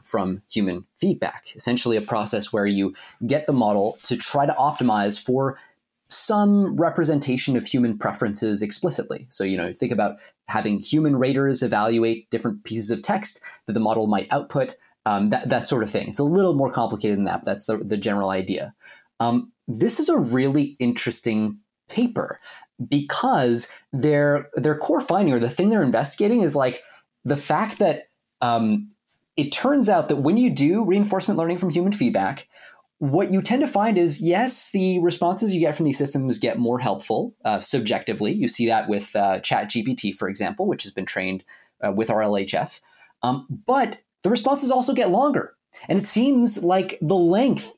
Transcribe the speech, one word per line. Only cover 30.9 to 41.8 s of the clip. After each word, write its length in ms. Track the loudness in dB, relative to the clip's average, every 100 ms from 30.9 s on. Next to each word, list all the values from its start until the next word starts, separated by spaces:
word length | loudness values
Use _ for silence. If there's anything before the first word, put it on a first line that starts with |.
| 2 2 0 0 0
learning 220 | 0 0
from 120 | 0
human 220 | 0 0
feedback, 540 | 0 0 0 -2 -4 -12 _ -20 -20 _ _
what 320 | 0 2 2
you 120 | 0
tend 180 | 0 0
to 60 | 0
find 320 | 2 2 2
is, 220 | 2 2
yes, 500 | 0 2 0 0 -2
the 280 | 0 0 2
responses 540 | 0 0 -2 0 0
you 60 | 2
get 160 | 0 2
from 80 |
these 140 | 0 0
systems 400 | 0 -2 -2 -2
get 200 | -2 0
more 200 | 0 0
helpful, 560 | -2 -4 -2 -2 -4 -6
uh, 160 | -4 -2
subjectively. 720 | 0 -2 -2 -4 -4 -2 -2
You 160 | 0 0
see 180 | 0 2
that 220 | 2 0
with, 260 | -4 -2
uh, 260 | 0 0 0
Chat 280 | 0 -2 0
G 140 | -2
P 120 | -2
T, 180 | -2 -4
for 160 | -4 -6
example, 380 | -4 -6 -2 -4
which 160 | -4
has 100 | -6
been 140 | -8 -8
trained, 380 | -6 -4 -6 -10 -20 _ _